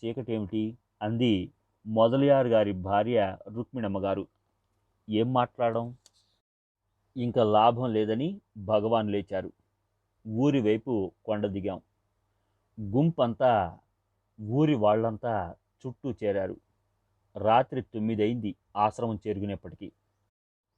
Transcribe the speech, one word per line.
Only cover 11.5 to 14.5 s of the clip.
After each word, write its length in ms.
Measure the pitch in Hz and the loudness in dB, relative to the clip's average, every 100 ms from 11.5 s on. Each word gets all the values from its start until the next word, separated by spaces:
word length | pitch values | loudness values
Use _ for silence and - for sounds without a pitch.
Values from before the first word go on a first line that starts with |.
| 98 98 90 _ _ _ _ _ _ _ _ _ - | -4 -6 -8 _ _ _ _ _ _ _ _ _ -12
గుంపంతా, 960 | 104 113 165 165 120 107 127 110 85 - _ _ _ _ _ - | -4 0 0 2 -2 2 2 4 0 -6 _ _ _ _ _ -14
ఊరి 340 | 107 | -4